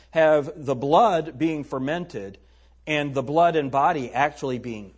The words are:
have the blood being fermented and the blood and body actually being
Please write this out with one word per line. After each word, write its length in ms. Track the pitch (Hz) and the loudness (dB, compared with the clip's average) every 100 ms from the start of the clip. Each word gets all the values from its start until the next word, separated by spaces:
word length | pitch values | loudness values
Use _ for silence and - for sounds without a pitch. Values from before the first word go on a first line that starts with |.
| _ | _
have 400 | 160 156 151 147 160 | 2 4 4 2 -8
the 200 | 139 127 | -4 -2
blood 640 | 139 170 226 165 156 127 | 4 4 6 2 -2 -4
being 240 | 160 151 | -2 -2
fermented 760 | 135 135 131 175 170 110 98 - _ _ _ _ - | -6 -6 -4 -4 -6 -12 -12 -16 _ _ _ _ -4
and 300 | 151 147 135 | -2 -2 -4
the 80 | |
blood 320 | 123 156 170 160 | -2 2 4 2
and 160 | 139 | -2
body 420 | 135 156 160 120 | 0 0 0 -4
actually 460 | 123 139 - 139 123 | -2 -2 -2 -8 -6
being 340 | 123 107 95 | -8 -12 -14